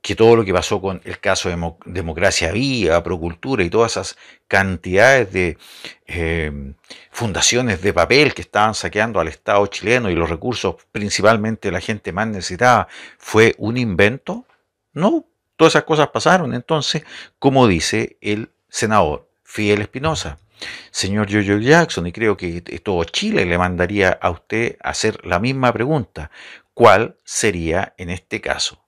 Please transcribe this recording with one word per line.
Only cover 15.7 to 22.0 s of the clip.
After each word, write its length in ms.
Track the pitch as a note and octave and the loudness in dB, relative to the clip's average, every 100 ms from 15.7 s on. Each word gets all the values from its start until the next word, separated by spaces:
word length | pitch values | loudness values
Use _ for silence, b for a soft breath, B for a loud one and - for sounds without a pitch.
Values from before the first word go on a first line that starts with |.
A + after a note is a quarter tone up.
esas 120 | D#3 | 4
cosas 260 | - D#3 C#3+ | 0 0 0
pasaron. 440 | - D#3+ F3+ C#3+ | 0 2 2 0
Entonces, 480 | B2 - D#3+ C#3 D#3 B B B _ | -6 -4 -4 -2 -6 B B B _
como 260 | C#3 C3+ A#2+ | 2 4 4
dice 520 | E2+ - A2 A2+ _ | 4 0 -4 -4 _
el 320 | - G#2+ A2+ _ _ | -6 -6 -8 _ _
senador 600 | - A2 G#2+ E2 C#2+ _ _ | -6 2 2 2 -2 _ _
Fidel 400 | _ - G#2 G#2 | _ -4 0 0
Espinosa, 560 | G#2 B2+ D3+ D#3 - D2 _ B B B B | -2 -6 -6 -4 -8 -12 _ B B B B
"Señor 360 | - F#2+ G2+ G2+ | -8 -4 -2 0
Giorgio 300 | G#2 G2 G2+ | 0 2 0
Jackson, 480 | A#2 E3 E3 - | 4 4 2 -2